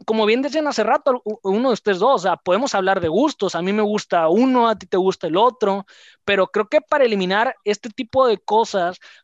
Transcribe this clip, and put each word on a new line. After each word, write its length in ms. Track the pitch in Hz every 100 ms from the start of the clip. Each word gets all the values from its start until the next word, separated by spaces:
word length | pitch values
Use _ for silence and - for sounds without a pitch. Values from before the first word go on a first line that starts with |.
| -
como 200 | 220 214
bien 140 | 233
decían 240 | 277 294 294
hace 160 | 254
rato 380 | 214 294 285 247
u-, 160 | - 214
uno 260 | 190 202 262
de 40 |
ustedes 240 | 208 - 180
dos, 240 | 226 254
o 20 |
sea, 120 | 185 165
podemos 380 | - 190 269 202
hablar 240 | 185 190
de 60 | 170
gustos. 480 | 175 294 - 190 170
A 60 |
mí 100 | 180
me 80 | 208
gusta 460 | 208 208 - 175 160
uno, 400 | 190 262 254 233
a 80 | 214
ti 80 | -
te 120 | 190
gusta 280 | 190 180 170
el 100 | 170
otro, 500 | 240 240 202 196 - - - _ -
pero 220 | 196 185
creo 200 | 214 202
que 140 | 302
para 240 | 302 302 247
eliminar 500 | 202 180 196 247 -
este 260 | 208 208 226
tipo 380 | 214 233 262 254
de 100 | 202
cosas, 600 | - 214 226 202 175 185 - -